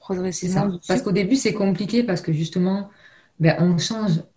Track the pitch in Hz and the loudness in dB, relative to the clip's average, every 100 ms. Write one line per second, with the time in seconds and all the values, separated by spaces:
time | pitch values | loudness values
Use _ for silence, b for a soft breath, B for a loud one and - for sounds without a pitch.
0 | - 185 185 170 180 185 202 175 - 262 | -6 -4 -4 -4 -2 0 0 -4 -2 -2
1 | 208 190 190 269 220 - 196 180 202 240 | 2 0 2 2 0 0 0 0 0 0
2 | 240 175 - 156 160 185 180 196 202 b | 0 -2 -2 -2 -2 0 0 0 -6 b
3 | b b b - 160 - 180 170 - 226 | b b b 0 2 4 2 2 0 -2
4 | 214 160 - | 0 0 -2